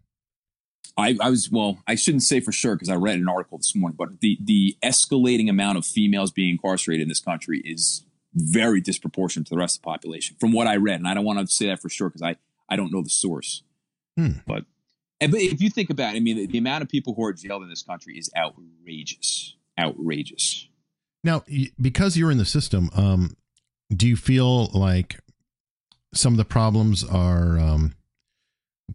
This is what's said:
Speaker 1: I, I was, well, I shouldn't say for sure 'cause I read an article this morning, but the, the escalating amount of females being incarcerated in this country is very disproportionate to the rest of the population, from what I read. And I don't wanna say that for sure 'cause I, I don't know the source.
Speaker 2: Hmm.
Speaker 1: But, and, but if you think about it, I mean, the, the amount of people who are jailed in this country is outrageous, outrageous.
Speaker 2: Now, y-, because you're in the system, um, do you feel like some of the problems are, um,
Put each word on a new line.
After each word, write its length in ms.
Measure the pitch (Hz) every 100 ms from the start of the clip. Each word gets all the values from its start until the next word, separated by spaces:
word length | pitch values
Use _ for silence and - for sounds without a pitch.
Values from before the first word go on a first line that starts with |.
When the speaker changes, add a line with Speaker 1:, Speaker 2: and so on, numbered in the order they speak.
| _ _ _ _ _ _ _ _ - -
Speaker 1:
I, 200 | 107 117
I 100 | 120
was, 200 | 127 -
well, 280 | 113 104 95 -
I 80 | 113
shouldn't 280 | - 143
say 160 | - 131
for 140 | 117
sure 240 | - 123 95
'cause 100 | 90
I 80 | 90
read 220 | 101 90
an 80 | 90
article 300 | 90 90 80
this 180 | - 101
morning, 220 | 87 78
but 240 | 82 95
the, 160 | 107 95
the 360 | 104 104 98 -
escalating 680 | 120 135 - 135 123 120 107
amount 280 | 98 101 92
of 80 | -
females 460 | - 104 98 95
being 200 | - 92
incarcerated 500 | 87 98 92 - 80
in 60 | 78
this 100 | 76
country 420 | - 80 - 78 78
is 400 | 80 82 - - _ _
very 460 | 85 78 110 117 98
disproportionate 680 | 90 92 78 - 90 85 76
to 20 | 82
the 20 |
rest 200 | 87 -
of 40 |
the 40 | 85
population, 500 | 78 80 80 - -
from 140 | 113
what 140 | 113 113
I 100 | 104
read. 220 | 104 87
And 80 | 90
I 60 |
don't 120 | 98 104
wanna 220 | 101 92
say 180 | - 104
that 140 | 92
for 80 | 90
sure 200 | - 92
'cause 120 | 78
I, 160 | 85 82 _ _ _
I 80 | 98
don't 160 | 92
know 80 | 92
the 80 | 76
source. 540 | - 95 76 - - - _ _ _ _ -
Speaker 2:
Hmm. 220 | 156 69 -
Speaker 1:
But, 180 | - - _ _ _ _ _
and, 140 | 151
but 80 | 214
if 180 | 185 147
you 80 | 214
think 200 | 226 190
about 240 | 139 120
it, 40 | 107
I 20 |
mean, 160 | 117 113
the, 80 | 98
the 120 | 117
amount 220 | 120 151
of 60 | 143
people 260 | 143 131
who 120 | 107 110
are 80 |
jailed 300 | 87 95 101
in 60 | 90
this 120 | 82
country 340 | - 87 - 78
is 120 | 78 82
outrageous, 1200 | 78 - 85 82 85 80 76 - - - - - _ -
outrageous. 920 | 82 69 80 76 71 - - - - _ _ _ _ _ 165
Speaker 2:
Now, 180 | 160 -
y-, 200 | 143 135 -
because 340 | 131 127 196 165
you're 160 | 160
in 60 | 131
the 80 | 98
system, 440 | 151 - 98 85 98
um, 400 | 101 92 87 - _ _ _ _ _
do 140 | 95 117
you 80 | 113
feel 520 | - 131 127 127 113
like 520 | 98 95 90 90 - _ _ _ _ _ _ _ _ _
some 200 | - 127
of 40 | 113
the 80 | 107
problems 580 | 120 110 107 110 98
are, 560 | - 92 90 87 87 82
um, 360 | 80 78 78 - _ _ _ _ _ _ _ _ -